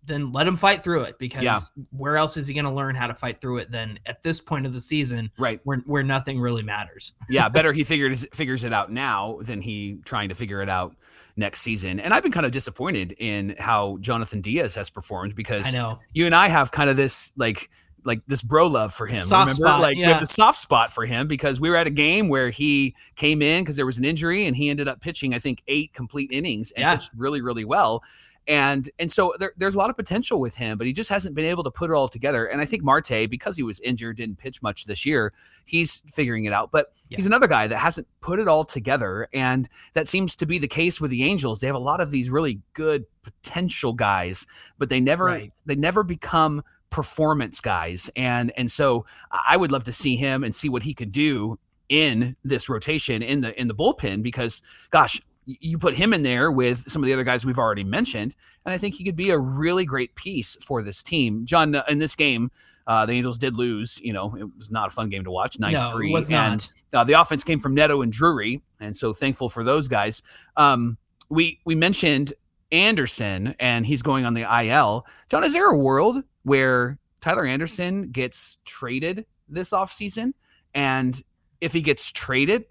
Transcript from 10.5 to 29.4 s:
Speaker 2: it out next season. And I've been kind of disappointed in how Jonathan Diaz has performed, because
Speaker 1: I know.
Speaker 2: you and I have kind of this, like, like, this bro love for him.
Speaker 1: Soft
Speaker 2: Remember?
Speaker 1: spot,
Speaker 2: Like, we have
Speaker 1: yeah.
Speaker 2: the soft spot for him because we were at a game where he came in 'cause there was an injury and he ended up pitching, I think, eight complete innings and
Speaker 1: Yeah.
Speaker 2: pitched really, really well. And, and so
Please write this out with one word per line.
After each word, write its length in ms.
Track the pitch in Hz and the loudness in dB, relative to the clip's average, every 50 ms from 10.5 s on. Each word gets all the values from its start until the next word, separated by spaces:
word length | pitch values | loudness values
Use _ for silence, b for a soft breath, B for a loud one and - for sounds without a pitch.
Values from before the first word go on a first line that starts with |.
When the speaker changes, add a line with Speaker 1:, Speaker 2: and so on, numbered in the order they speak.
| 101 98 98 | -6 -6 -4
Speaker 2:
it 60 | 98 | -4
out 240 | 95 92 90 87 - _ B B B B B B B | -2 -4 -4 -6 -10 _ B B B B B B B
next 240 | - 104 101 - - - | -6 -6 -2 2 2 2
season. 360 | 120 113 104 92 95 92 101 | 2 2 -4 -4 -6 -6 -6
And 120 | 101 170 214 | 0 2 2
I've 80 | 294 - | 2 2
been 80 | 339 226 | 0 -2
kind 140 | 170 156 | 0 -2
of 60 | 127 120 | -2 0
disappointed 640 | 135 127 - - - 143 180 180 110 95 90 98 _ | 0 0 0 0 -4 -6 -4 -4 -4 -4 -6 -8 _
in 380 | 113 113 104 104 98 98 101 - | -6 -6 -4 -4 -4 -6 -8 -6
how 400 | - 117 117 107 101 101 98 92 | -2 0 0 0 0 -2 -6 -8
Jonathan 400 | 98 110 120 117 113 - - 104 | -6 -4 -4 -2 -2 -2 -2 -4
Diaz 340 | 92 104 117 165 151 107 - | -4 -4 -2 -2 -2 -2 -4
has 140 | 110 98 - | -4 -6 -6
performed, 440 | _ 104 92 - 104 92 90 104 104 | _ -6 -12 -10 -8 -8 -8 -8 -8
because 380 | 110 110 - 120 104 101 - 127 | -10 -8 -6 -4 -2 0 0 0
Speaker 1:
I 40 | 123 | 0
know. 200 | 120 113 110 - _ _ - | -4 -6 -8 -10 _ _ -2
Speaker 2:
you 140 | 156 170 | 0 2
and 80 | 175 165 | 6 6
I 120 | 170 190 196 | 6 6 6
have 220 | 165 156 139 120 - | 4 4 2 2 0
kind 160 | - 147 143 | 0 2 2
of 60 | 135 | 4
this, 360 | 135 139 131 - - - - _ | 2 4 4 6 4 4 2 _
like, 320 | 135 131 113 107 - - - b b b b b _ _ | -2 -2 -2 -2 -4 -8 -16 b b b b b _ _
like, 160 | 135 117 113 _ | -6 -6 -6 _
this 160 | - 135 135 - | 0 2 2 2
bro 240 | 113 143 156 170 175 | 4 4 4 4 4
love 260 | 147 120 110 104 - | 4 0 0 0 -2
for 120 | - 113 | -4 -4
him. 100 | 104 123 | -2 0
Speaker 1:
Soft 320 | 107 - - 202 185 190 135 | 2 4 6 6 6 6 4
Speaker 2:
Remember? 160 | 135 139 156 | 2 2 4
Speaker 1:
spot, 140 | 165 147 143 | 4 6 6
Speaker 2:
Like, 160 | 160 147 143 | 4 2 2
we 60 | 175 175 | 2 4
have 60 | 170 160 | 4 4
Speaker 1:
yeah. 40 | 156 | 6
Speaker 2:
the 60 | 151 | 6
soft 320 | 160 - - 214 233 - - | 6 8 8 8 6 6 4
spot 340 | - - 147 120 113 113 - | 2 4 4 4 4 4 0
for 120 | - 113 | -2 -2
him 220 | 113 123 117 135 151 | -2 -2 -4 -2 -2
because 320 | 151 131 - 147 135 123 | -4 -2 -2 -2 -2 0
we 80 | 147 165 | 0 2
were 80 | 175 | 2
at 100 | 165 170 | 4 2
a 40 | 160 | 2
game 380 | 147 147 147 151 170 208 220 180 | 2 2 2 2 4 2 2 2
where 200 | 143 135 127 123 | 2 2 2 0
he 440 | 110 - 143 147 147 139 139 131 - B B B B | 0 0 0 2 2 2 2 0 -2 B B B B
came 260 | - - 147 151 151 147 | -2 0 2 2 2 2
in 220 | 147 160 175 190 | 2 2 2 0
'cause 120 | 160 147 | -2 -2
there 80 | 139 139 | -2 -2
was 120 | 131 123 117 | -2 0 0
an 60 | 127 | 0
injury 420 | 147 165 156 160 170 175 196 208 | 0 -2 -2 -2 -2 0 0 0
and 100 | 170 123 | 0 0
he 140 | 127 147 147 | 0 0 -2
ended 180 | 143 143 143 139 | -2 -2 -4 -6
up 120 | 131 - | -6 -8
pitching, 340 | - 175 165 - - 135 123 | -10 -10 -8 -4 -4 -4 -2
I 40 | 120 | -2
think, 240 | - 143 127 - _ - | -2 -2 -4 -6 _ -4
eight 240 | 139 151 156 156 _ | -4 -4 -4 -6 _
complete 380 | - 127 113 - 147 139 139 127 | -14 -14 -10 -8 -8 -8 -6 -6
innings 380 | 139 160 180 123 107 113 - | -6 -4 -4 -4 -2 -4 -4
and 100 | - 117 135 | -4 -2 0
Speaker 1:
Yeah. 120 | 156 175 | 0 0
Speaker 2:
pitched 160 | - - - - | 0 -2 -8 -8
really, 260 | 113 120 139 147 143 120 | -6 -6 -4 -4 -4 -4
really 220 | 127 120 113 110 | -4 -6 -6 -4
well. 380 | 104 139 190 190 113 110 117 B B B B B B B B B - | -2 0 2 2 2 0 -2 B B B B B B B B B 0
And, 400 | 151 147 139 139 139 139 131 143 - - | 2 2 2 2 0 -2 -4 -6 -8 -8
and 100 | 165 170 | 2 4
so 240 | - - 190 180 160 - | 6 6 6 2 0 -4